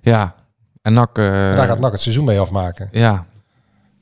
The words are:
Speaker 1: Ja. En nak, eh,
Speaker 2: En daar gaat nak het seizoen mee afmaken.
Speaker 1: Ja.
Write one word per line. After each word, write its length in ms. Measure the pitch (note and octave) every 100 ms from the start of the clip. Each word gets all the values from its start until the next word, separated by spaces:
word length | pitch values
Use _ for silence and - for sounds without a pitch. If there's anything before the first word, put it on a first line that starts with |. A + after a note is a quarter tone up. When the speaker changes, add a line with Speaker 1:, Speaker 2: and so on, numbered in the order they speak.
Speaker 1:
Ja. 340 | A#2+ A2+ F#2+ - _ _ _ _
En 100 | G#2+
nak, 260 | A#2 A#2+ -
eh, 320 | G2+ G2 G2
Speaker 2:
En 60 | F#2+
daar 100 | B2
gaat 120 | A2+
nak 120 | B2+
het 80 | G2+
seizoen 240 | A#2 A#2+
mee 160 | C#3 G2+
afmaken. 480 | F2+ G2 F2 F2 G2+
Speaker 1:
Ja. 340 | A2 A#2 G2 E2+ _ _ _ _ _ _ _